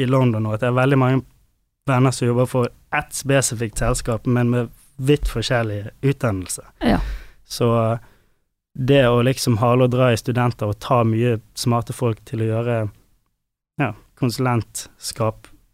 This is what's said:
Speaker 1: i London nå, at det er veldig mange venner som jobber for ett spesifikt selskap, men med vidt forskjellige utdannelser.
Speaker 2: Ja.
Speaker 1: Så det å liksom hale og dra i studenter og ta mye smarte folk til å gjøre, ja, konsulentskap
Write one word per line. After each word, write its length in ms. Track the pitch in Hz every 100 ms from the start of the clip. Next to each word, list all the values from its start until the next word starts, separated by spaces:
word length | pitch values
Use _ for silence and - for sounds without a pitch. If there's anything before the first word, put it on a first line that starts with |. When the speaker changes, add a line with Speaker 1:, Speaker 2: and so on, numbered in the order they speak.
Speaker 1:
i 40 | 127
London 380 | 131 123 107
nå, 100 | 110 107
at 60 |
det 80 | 123
er 40 |
veldig 240 | 127 131 135
mange 240 | 127 131 - _ _ _ _ _ 139
venner 240 | 123 131
som 160 | - 120
jobber 200 | 120 127
for 200 | 131 120 - _
ett 200 | 151 -
spesifikt 640 | - 131 139 - 113 113 -
selskap, 480 | 117 127 - 110 127
men 240 | 123 120
med 200 | 123 117 - _ -
vidt 280 | 135 143 -
forskjellige 640 | 117 - 123 110 104 104 -
utdannelser. 600 | 135 - 120 95 87 - - _
Speaker 2:
Ja. 180 | 247 - - - - - -
Speaker 1:
Så 520 | - 117 117 110 113 - _ _ _ _ _ _ -
det 280 | 127 143 120
å 160 | 120
liksom 340 | 123 127 127 107
hale 260 | 120 123
og 80 | 127
dra 160 | 123 127
i 40 | 110
studenter 520 | - 120 123 - 104
og 120 | 104
ta 240 | - 123
mye 360 | 113 113 120 110 -
smarte 400 | - 120 117 113
folk 300 | - 120 107 -
til 140 | 113
å 80 | 110
gjøre, 420 | 110 120 113 107 - _ _ _ _ _ _ _ -
ja, 140 | 120 101 _ _
konsulentskap 1300 | 123 120 127 120 - - - _ - - 110 - - - _